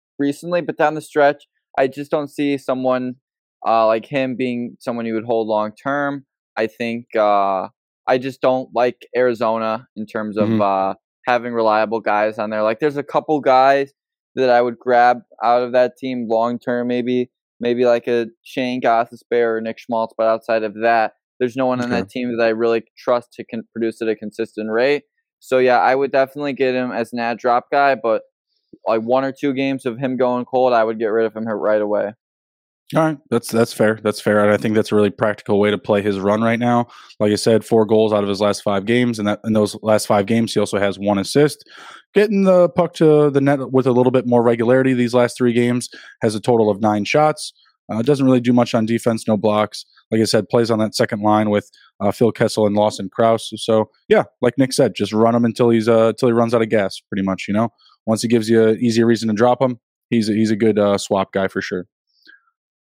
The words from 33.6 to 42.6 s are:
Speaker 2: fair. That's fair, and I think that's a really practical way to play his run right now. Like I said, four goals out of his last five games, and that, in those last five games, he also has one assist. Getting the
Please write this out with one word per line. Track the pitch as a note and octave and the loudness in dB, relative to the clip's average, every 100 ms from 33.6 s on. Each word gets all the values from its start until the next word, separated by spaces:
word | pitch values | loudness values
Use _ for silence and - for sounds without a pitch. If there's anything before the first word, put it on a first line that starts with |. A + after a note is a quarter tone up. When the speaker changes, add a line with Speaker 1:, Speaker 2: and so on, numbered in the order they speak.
| A#2 | -2
Speaker 2:
fair. | - A2 A2 | 0 0 0
That's | G#2 - | -4 -2
fair, | - G#2 | 0 2
and | G#2 | 2
I | G2+ | 2
think | A#2 | 0
that's | G#2+ G#2 | 0 0
a | |
really | G#2 G2+ | 0 0
practical | - A2 G2+ - G2+ | 0 -2 -2 -2 0
way | G#2 | 0
to | G2+ | 0
play | - G2+ | 0 0
his | G#2 G2 | 0 -2
run | G2+ G#2+ | -2 0
right | A2+ A#2 | 0 0
now. | A#2+ A#2+ A#2+ - - - | 0 0 -2 -12 -20 -2
Like | G#2+ | 0
I | G#2 | 0
said, | A#2 A2 | 2 2
four | - A2+ G#2+ | 2 2 4
goals | A2 G#2+ | 2 2
out | G#2+ | 0
of | G2+ | -2
his | G2 | -2
last | G#2 G2+ | -2 -2
five | G#2 G2 | -2 -4
games, | G2+ A#2+ A#2+ A2 | 0 0 0 -2
and | G#2 | -4
that, | G#2 | -4
in | A2+ | -2
those | G#2+ G#2 - | 0 0 -2
last | A2 G#2+ - | 0 0 2
five | G#2+ G2+ | 0 2
games, | A2+ A2 | 0 0
he | G#2+ | -2
also | G2+ G2+ | -2 -2
has | G2+ F#2+ | -2 -2
one | G2+ G2 | -2 -2
assist. | F#2 C#3 D3 - - - - - _ | 0 2 0 -2 -20 -20 -20 -20 _
Getting | G3+ G#3+ G3 | 0 2 2
the | F#3+ F3+ | 4 4